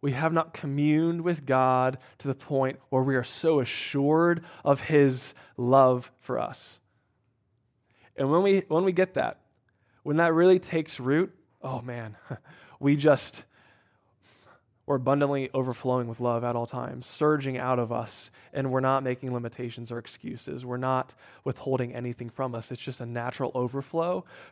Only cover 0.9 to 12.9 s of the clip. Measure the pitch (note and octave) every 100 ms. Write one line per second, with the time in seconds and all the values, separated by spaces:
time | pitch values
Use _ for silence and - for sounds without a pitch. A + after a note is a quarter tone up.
0.9 | D3+ E3 E3+ E3+ E3 C3 C3 C3 B2+ B2+
1.9 | B2+ - _ C#3+ C#3 - C#3 C3 C#3 _
2.9 | C3 C3 C3 A#2+ - E3 D#3 B2+ - -
3.9 | C#3 C#3 D#3 E3+ E3+ - - - C#3 -
4.9 | D#3 C#3+ B2+ - - - - B2 C3+ C3
5.9 | B2+ - _ - - - - - - _
6.9 | _ _ _ _ _ _ _ _ _ _
7.9 | _ _ - C3+ D#3+ G3 G3 F#3+ D#3+ F#3+
8.9 | F3+ F#3 - - - _ _ _ _ _
9.9 | _ - D3+ E3+ E3 F3+ F#3 F3+ E3 D3+
10.9 | - B2+ D3 F#3+ - _ _ - C3 A#2+
11.9 | A#2+ A2 G#2+ - C3 _ - - - C#3